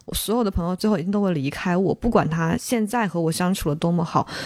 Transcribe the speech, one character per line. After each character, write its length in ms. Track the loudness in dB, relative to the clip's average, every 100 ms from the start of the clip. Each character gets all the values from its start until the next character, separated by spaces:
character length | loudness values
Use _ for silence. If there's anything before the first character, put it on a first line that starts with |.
我 100 | -8
所 220 | -6 0 0
有 80 |
的 60 | 2
朋 180 | 0 -2
友 80 | 0
最 140 | 2
后 80 | 2
一 40 |
定 80 | 0
都 120 | 2
会 100 | 2
离 160 | 2 -2
开 260 | -2 0
我， 200 | 2 2
不 160 | 0 2
管 180 | 2 2
他 260 | 0 0 -2
现 280 | 0 -2 0
在 220 | 0 -2
和 100 | 0
我 140 | 0
相 220 | 0 0
处 160 | 0 -2
的 60 | 0
多 140 | 0
么 140 | 0
好， 240 | 0 -2 -2 -8